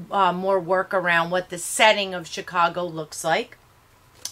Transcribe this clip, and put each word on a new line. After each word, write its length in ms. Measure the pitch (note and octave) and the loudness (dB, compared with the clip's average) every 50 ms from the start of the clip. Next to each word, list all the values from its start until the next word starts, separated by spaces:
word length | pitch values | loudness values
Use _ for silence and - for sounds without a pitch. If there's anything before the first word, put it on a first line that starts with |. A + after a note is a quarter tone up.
| F3 - | -12 -4
uh, 220 | - G3+ G3 F3+ E3+ | 0 2 4 4 2
more 260 | F3+ F#3+ F#3+ G3 F#3+ | 0 0 0 0 0
work 340 | F3 E3 F#3+ F#3 F#3+ - G3 | 2 2 0 0 0 0 -2
around 360 | F#3+ F3 F3 E3+ E3+ E3 E3 | -2 2 2 2 2 2 2
what 200 | F3+ F#3 F3+ - | 0 -4 -4 -4
the 80 | F3+ E3+ | -8 -10
setting 560 | - - - - A#3+ G#3+ G#3+ G#3 G3 F#3+ F#3 | -8 -6 0 4 6 6 6 4 0 -6 -6
of 140 | F3+ E3 D#3 | -8 -10 -10
Chicago 560 | - - F#3 - - F#3 E3+ E3+ E3 F3+ F3+ | -12 -12 -12 -6 -2 0 0 0 0 -2 -6
looks 400 | F3 D#3+ D#3+ D#3 D3+ - - - | -6 -6 -8 -10 -10 -10 -6 -2
like. 340 | E3 D#3+ G3 A#3+ - - _ _ _ _ _ _ _ _ _ _ _ _ - - - | 0 0 0 -2 -4 -12 _ _ _ _ _ _ _ _ _ _ _ _ -16 -14 -14